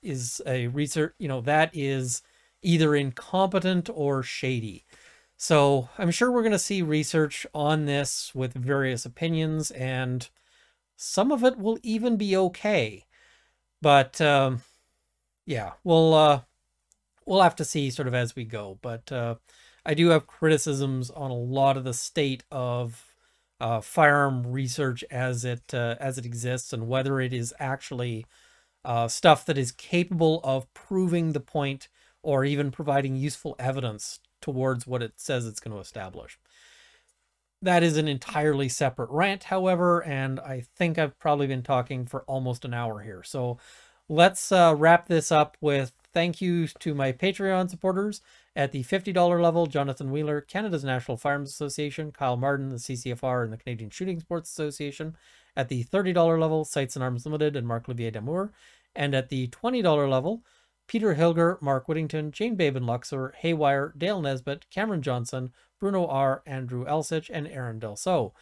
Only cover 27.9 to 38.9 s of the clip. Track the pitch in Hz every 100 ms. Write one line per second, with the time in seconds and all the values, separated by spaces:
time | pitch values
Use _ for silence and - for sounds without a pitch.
27.9 | 127 123 113 113 _ _ _ _ _ 131
28.9 | 117 117 - 175 147 - 139 123 - -
29.9 | 175 175 175 160 160 135 135 127 - -
30.9 | 190 185 170 160 147 - 156 139 139 -
31.9 | _ _ _ 156 139 135 143 143 - 147
32.9 | 139 135 131 143 - 147 - 131 135 123
33.9 | 104 - - _ _ - 127 131 127 127
34.9 | 127 113 - - 127 113 107 117 104 95
35.9 | 113 92 92 - - _ _ - - _
36.9 | _ _ _ _ _ _ _ 185 175 170
37.9 | 151 156 135 - 156 151 139 135 - 139